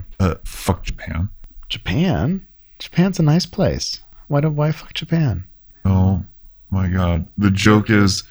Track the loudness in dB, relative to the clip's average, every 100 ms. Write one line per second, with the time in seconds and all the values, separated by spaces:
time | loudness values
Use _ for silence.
0 | -8 -2 -2 -2 -8 -8 -4 -4 -4 -10
1 | -8 -6 -6 -8 -20 -18 -12 -10 -4 0
2 | 0 0 -2 -4 -8 _ _ -20 -6 0
3 | 0 2 2 2 0 -2 -2 -2 -6 -10
4 | -16 -20 -4 -2 0 0 -2 -4 -8 -12
5 | -4 0 0 -2 -6 -18 _ _ 0 4
6 | 4 2 -4 -14 -20 -20 -6 -2 0 0
7 | 0 0 -2 0 2 4 6 4 6 4
8 | 4 2 -6